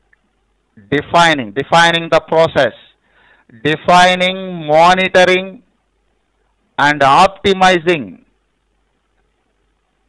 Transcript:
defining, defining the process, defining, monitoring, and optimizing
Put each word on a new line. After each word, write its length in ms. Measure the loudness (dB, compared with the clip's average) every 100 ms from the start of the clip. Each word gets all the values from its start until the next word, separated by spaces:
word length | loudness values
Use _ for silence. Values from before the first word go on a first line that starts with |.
| _ _ _ _ _ _ _ _ -6
defining, 600 | -6 -2 0 2 0 -6
defining 580 | -8 -2 2 2 0 -2
the 100 | -2 0
process, 460 | -2 0 0 -4 -4 _ _ _ _ _ _ _ -10
defining, 1000 | -6 -4 0 2 4 0 -4 -6 -12 -10 -2
monitoring, 960 | 2 2 2 0 0 2 0 -4 -18 _ _ _ _ _ _ _ _ _ _ _ -4
and 240 | -2 0
optimizing 1200 | 2 2 2 0 -4 0 2 0 -2 -4 -6 -18 _ _ _ _ _ _ _ _ _ _ _ _ _ _ _ _ _ _